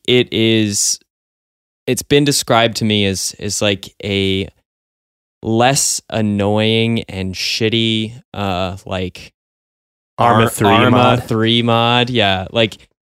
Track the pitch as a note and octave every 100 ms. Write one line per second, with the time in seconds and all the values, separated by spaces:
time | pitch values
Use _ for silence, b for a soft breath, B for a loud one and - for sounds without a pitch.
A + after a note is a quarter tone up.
0 | - B2 A#2+ G2+ A2+ A2 G#2 G2+ - -
1 | _ _ _ _ _ _ _ _ - B2
2 | - C#3+ C#3+ C#3 - A#2 A#2 G#2+ A2 G#2
3 | G2+ F#2+ - - G#2 - G#2 G2 - -
4 | G#2 G2 F#2+ F#2+ F#2+ _ _ _ _ _
5 | _ _ _ - A2 A2+ B2 C#3 - -
6 | - A2 G#2+ G2+ G2+ G#2+ A2 A2+ A2+ A2+
7 | - F#2+ F#2+ F#2 - - A2 A#2 A2+ A2
8 | A2 B2 - G2 G2 F2+ F#2 G2 F#2+ F#2
9 | F2+ - - _ _ _ _ _ _ _
10 | _ - A#2+ A2 A2+ - G#2 A2+ B2 B2
11 | B2 B2 - A2+ A2+ A#2 A#2 A#2 A#2 A#2+
12 | B2 A#2+ G2 F#2 F#2 A#2 A2+ - _ _